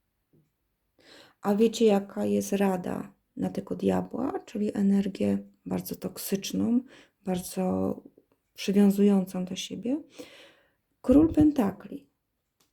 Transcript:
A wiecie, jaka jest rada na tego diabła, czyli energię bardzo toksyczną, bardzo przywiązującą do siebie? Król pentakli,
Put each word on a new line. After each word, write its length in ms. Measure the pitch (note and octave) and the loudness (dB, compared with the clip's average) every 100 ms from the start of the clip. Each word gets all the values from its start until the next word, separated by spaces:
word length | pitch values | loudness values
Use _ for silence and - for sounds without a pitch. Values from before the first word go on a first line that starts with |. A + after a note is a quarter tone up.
| _ _ _ _ _ _ _ _ _ _ _ - - _ | _ _ _ _ _ _ _ _ _ _ _ -20 -20 _
A 120 | G3 | -2
wiecie, 300 | G3+ A3+ A3+ | 2 2 4
jaka 400 | A3+ G3+ G3 - | 4 4 0 -6
jest 280 | G#3 G3+ G3+ | -2 -2 -2
rada 600 | G3+ G3 F#3 F3+ - - - _ - | 0 0 0 -4 -8 -10 -16 _ -6
na 140 | F#3 | -6
tego 260 | F#3 G3 F#3 | -6 -8 -4
diabła, 640 | G3 F#3 F3+ - C4 F#4+ - | 0 0 -2 -6 -6 -6 -10
czyli 240 | G#3 G#3 | -6 -4
energię 640 | G#3 G3 G3 G3 G3 G#3 G3 G3+ _ - | 0 2 2 0 -2 -2 -2 -6 _ -8
bardzo 280 | F3+ F3+ | -8 -8
toksyczną, 840 | F3 F#3 - - G3 G3 F#3+ G#3 A#3+ - - _ _ | -10 -10 -10 -6 -6 -4 -4 0 0 -2 -12 _ _
bardzo 800 | - F3+ - - F#3 F#3 F#3+ - - _ _ _ _ | -6 -6 -6 -4 -2 -2 -2 -4 -12 _ _ _ _
przywiązującą 920 | - - G3+ G3+ G3 G3+ G3 F#3 F#3 | -10 0 4 4 6 4 4 0 -6
do 120 | F3+ F#3+ | -8 -8
siebie? 460 | - F3+ A3+ D4 - - - - - _ _ _ _ _ | -10 -8 -6 -6 -8 -18 -20 -20 -20 _ _ _ _ _
Król 300 | - C#4 D#4+ | 4 6 6
pentakli, 800 | D#4 D4+ C#4+ G3 - - - - _ _ _ _ _ _ | 6 4 4 0 -2 -12 -18 -20 _ _ _ _ _ _